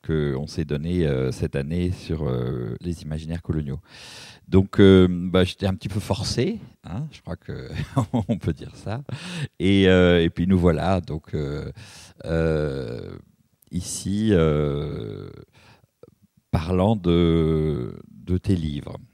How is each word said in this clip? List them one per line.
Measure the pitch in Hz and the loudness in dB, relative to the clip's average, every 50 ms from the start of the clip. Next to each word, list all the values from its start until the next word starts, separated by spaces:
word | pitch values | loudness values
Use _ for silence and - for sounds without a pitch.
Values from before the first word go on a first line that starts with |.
| _ | _
que | - 80 78 73 71 69 | -2 -2 -2 0 -2 -2
on | 65 73 | -4 -6
s'est | 71 - - 80 | -6 -6 -6 -4
donné, | 71 71 71 76 82 90 90 82 | -4 -4 -4 -4 -2 0 0 0
euh, | 73 69 64 65 65 | 2 0 0 -2 -2
cette | 62 - - 76 - | -2 -4 -6 -4 -2
année | 71 69 71 82 87 90 90 92 | -4 -4 -2 -2 -2 -2 -2 -4
sur, | - - - 82 78 78 | -6 -6 -6 -6 -4 -2
euh, | 69 64 62 60 62 67 62 60 55 58 - | -2 -2 -2 -4 -4 -6 -6 -6 -8 -8 -8
les | - 87 85 78 - | -6 -8 -8 -8 -8
imaginaires | 76 78 78 80 78 85 85 - | -8 -8 -8 -8 -8 -8 -8 -6
coloniaux. | - 87 78 76 69 67 76 _ _ - - - - - - - - - - _ - | -4 -4 -4 -4 -4 -8 -10 _ _ -20 -20 -20 -20 -20 -20 -20 -20 -20 -20 _ 2
Donc, | - 95 98 98 - - | 4 4 4 4 6 8
euh, | 101 95 95 95 92 90 | 10 10 10 10 8 6
bah, | 90 87 90 92 85 92 90 | 4 0 -2 0 2 2 2
j'étais | 87 - _ - | 2 0 _ -2
un | 95 95 | -2 -2
petit | 95 - - | -4 -6 -6
peu | - 107 | -6 -6
forcé, | - - 101 95 98 - - 120 123 170 233 220 - - - _ _ | -2 -2 -4 -2 -2 -4 -2 -2 -2 -2 -4 -6 -10 -18 -20 _ _
hein, | - 82 107 151 156 - | -12 -10 -10 -10 -10 -14
je | - | -16
crois | _ - 87 | _ -12 -12
que | - _ - 73 - - - - 101 147 - - | -12 _ -14 -12 -12 -12 -10 -8 -8 -8 -4 -2
<laughs> | 139 117 - - 123 104 - | -4 -4 -2 -2 -4 -2 -2
on | 117 87 | -4 -2
peut | - - 80 | -2 -4 -4
dire | - - - - | -4 -8 -16 -16
ça. | - - 98 104 127 143 - - 139 165 180 175 175 147 - _ _ | -14 -12 -10 -10 -10 -10 -10 -12 -12 -12 -10 -8 -8 -8 -8 _ _
Et, | - 95 98 98 95 92 | 0 2 4 6 6 6
euh, | 92 90 90 87 87 87 85 | 6 8 6 6 6 6 4
et | 85 | 2
puis | - - 85 | 0 -2 0
nous | 92 95 92 | 2 4 4
voilà, | 85 90 80 73 76 90 98 92 80 | 4 4 2 2 0 0 0 -2 -2
donc, | 69 76 78 _ - - | -6 -10 -10 _ -8 -6
euh, | 82 73 69 73 71 - 71 71 - - - - - - - - _ - | -6 -6 -4 -6 -8 -8 -10 -12 -14 -18 -20 -20 -20 -20 -20 -20 _ -8
euh, | - 82 82 80 80 78 78 76 73 67 67 65 57 60 55 50 50 50 50 50 _ _ _ _ _ _ _ _ _ | -4 -2 0 2 2 0 0 0 -2 -4 -6 -6 -8 -8 -10 -10 -12 -14 -16 -18 _ _ _ _ _ _ _ _ _
ici, | - 90 90 - - - - 92 98 104 107 110 101 | -8 -8 -6 -6 -10 -8 -4 -4 -2 0 4 4 6
euh, | 87 80 78 76 76 73 73 71 71 73 73 69 64 55 53 50 50 50 50 50 50 - _ _ _ _ - - _ _ _ _ _ - _ _ _ _ _ _ _ _ _ | 6 6 4 4 2 0 0 -2 -4 -4 -6 -8 -8 -10 -10 -12 -12 -14 -16 -16 -20 -20 _ _ _ _ -20 -20 _ _ _ _ _ -20 _ _ _ _ _ _ _ _ _
parlant | - - 78 85 92 90 92 104 117 | -2 -2 0 0 0 2 2 2 2
de, | 107 85 87 85 85 87 85 82 82 80 78 80 78 78 78 73 62 62 50 50 50 - - | 2 2 2 4 4 4 4 4 2 2 2 0 0 0 -2 -2 -4 -6 -8 -10 -14 -20 -20
de | - - - - 90 90 | -20 -20 -6 -4 -4 -2
tes | _ - 98 | _ 0 0
livres. | 87 80 78 73 71 67 - 73 - - - | 0 0 -4 -6 -6 -10 -10 -14 -14 -16 -20